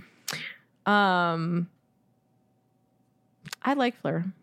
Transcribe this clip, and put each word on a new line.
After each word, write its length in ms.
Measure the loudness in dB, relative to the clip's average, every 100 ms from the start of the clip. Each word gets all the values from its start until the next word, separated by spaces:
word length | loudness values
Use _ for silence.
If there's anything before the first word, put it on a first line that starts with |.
| -12 _ -10 -8 -10 -16 _ _ 2
Um, 840 | 4 4 4 2 0 0 -2 -2 _ _ _ _ _ _ _ _ _ _ _ _ _ _ _ _ _ -16 -6
I 120 | -2
like 220 | 0 0 -2
Fleur. 280 | -4 -2 -4 -8